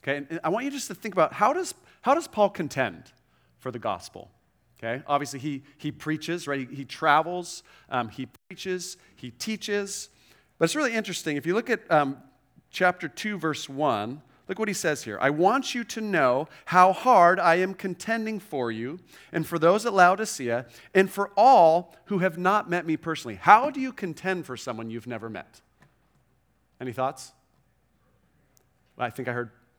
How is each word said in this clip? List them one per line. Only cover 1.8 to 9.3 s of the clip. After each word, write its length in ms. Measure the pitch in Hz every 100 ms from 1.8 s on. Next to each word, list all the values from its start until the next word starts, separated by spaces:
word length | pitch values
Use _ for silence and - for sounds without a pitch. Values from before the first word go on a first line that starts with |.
| _ _
how 120 | -
does 140 | 294 330
Paul 220 | - 202
contend 540 | 202 156 - 123 85 - _ _ _ _ _
for 120 | -
the 80 | 117
gospel? 500 | 107 92 - - - _ _ _ _ _
Okay, 240 | 113 123 -
obviously 320 | 143 143 139
he, 240 | 139 139 135 _
he 160 | 147
preaches, 520 | - - 156 - - -
right? 220 | 139 127
He, 80 | 135
he 80 |
travels, 800 | 139 - 160 147 160 180 170 - _ - _
um, 200 | 127 120
he 180 | 101 127 _ _
preaches, 480 | 185 190 185 180 - _ _
he 160 | 127